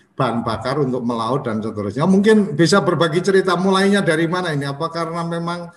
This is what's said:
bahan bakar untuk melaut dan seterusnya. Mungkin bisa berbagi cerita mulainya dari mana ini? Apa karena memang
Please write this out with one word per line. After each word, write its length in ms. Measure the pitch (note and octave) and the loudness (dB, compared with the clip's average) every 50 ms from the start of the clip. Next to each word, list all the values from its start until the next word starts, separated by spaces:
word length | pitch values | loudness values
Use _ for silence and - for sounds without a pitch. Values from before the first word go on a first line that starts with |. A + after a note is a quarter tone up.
| _ _ _ - | _ _ _ -4
bahan 240 | C3+ A#2 A2+ A#2 | -2 -2 -2 -2
bakar 400 | A#2 A#2 A2 G2+ - B2+ C#3 D3+ | -2 -4 -4 -4 -4 -4 -2 -2
untuk 240 | C#3 B2+ B2 B2+ A#2 | -2 -2 -2 -4 -4
melaut 400 | A#2+ A#2+ A2+ A2+ A2+ C3 C3 - | -4 -4 -2 -2 -2 -2 -2 -2
dan 160 | A#2+ G#2+ G#2+ | -4 -4 -4
seterusnya. 400 | G#2 A2 G2 G#2 G2+ G#2 G#2 C3 | -6 -6 -6 -6 -6 -4 -2 0
Mungkin 560 | D#3+ F#3+ F#3+ G3+ G3+ A3 A3 G#3+ G3 - D3 D3 | 2 2 4 4 6 6 6 4 4 2 2 2
bisa 240 | E3+ D#3+ G3+ G3 | 2 4 4 4
berbagi 400 | - F3 E3+ C#3+ E3+ E3 D3+ F3+ | 2 2 2 2 2 2 0 0
cerita 320 | F3+ G3+ F#3+ F#3+ F3+ F#3 F3 | 2 2 2 2 2 2 0
mulainya 480 | F3 F#3 G3 F#3+ F#3+ G3 G3 G3+ G3+ | 0 2 2 2 2 4 4 2 2
dari 240 | - E3 D#3+ D#3+ E3 | 2 2 2 2 0
mana 240 | D#3+ F3+ F3+ F3+ E3 | 0 -2 -2 -2 -2
ini? 160 | D3+ C#3 C#3+ | -2 -2 -4
Apa 240 | C#3 C#3 C#3 E3 D#3+ | -4 -6 -6 -6 -6
karena 320 | E3 E3+ E3 D#3+ E3 E3+ | -4 -6 -6 -4 -4 -6
memang 480 | E3+ E3+ E3+ E3+ E3+ E3+ E3+ F3 E3+ E3 - | -6 -4 -4 -4 -4 -6 -6 -8 -10 -14 -16